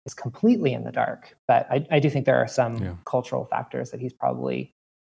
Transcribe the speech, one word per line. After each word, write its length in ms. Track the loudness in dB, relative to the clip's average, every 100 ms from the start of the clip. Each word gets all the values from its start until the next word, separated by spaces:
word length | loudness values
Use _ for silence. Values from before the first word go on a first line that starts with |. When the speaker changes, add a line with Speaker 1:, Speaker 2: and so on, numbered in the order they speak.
| -16
Speaker 1:
is 80 |
completely 600 | -12 -10 0 2 4 2
in 100 | -2
the 80 | -4
dark, 420 | -2 -2 -4 -14 _ 2
but 200 | 2 4
I, 140 | 0 2
I 100 | 2
do 100 | 4
think 160 | 2 4
there 100 | 4
are 100 | 2
some 360 | 0 0 -2
Speaker 2:
Yeah. 120 | -4 -6 -4
Speaker 1:
cultural 400 | -4 -2 -4 -4
factors 460 | -6 -4 -6 -8
that 100 | -8
he's 120 | -10
probably, 600 | -4 -2 -2 -2 -4 -6 _ _ _ _